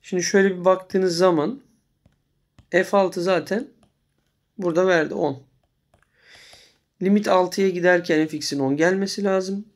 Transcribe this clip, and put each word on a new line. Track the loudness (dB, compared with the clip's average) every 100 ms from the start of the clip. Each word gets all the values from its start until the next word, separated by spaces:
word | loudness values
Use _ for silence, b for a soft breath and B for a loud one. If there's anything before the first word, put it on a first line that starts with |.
Şimdi | -6 -6
şöyle | 0 2 2 2
bir | 0
baktığınız | 0 -2 -2 -2 2
zaman | 2 2 -2 -6 _ _ _ _ _ _ _ _ _ _ _
F | -2 0 0
altı | 0 -2
zaten | -2 -2 -2 -6 -6 _ _ _ _ _ _ _ _ -6
burada | -2 0 2
verdi | 2 0
on. | -4 -4 -6 _ _ _ _ _ _ b b b b b b b b _ _
Limit | 0 2 4
altıya | 2 2 0 0
giderken | 2 2 2 2 0 0
f | -4
x'in | -6 -2
on | -2 2
gelmesi | 2 0 -4 -4
lazım. | -2 -2 -2 -8 -10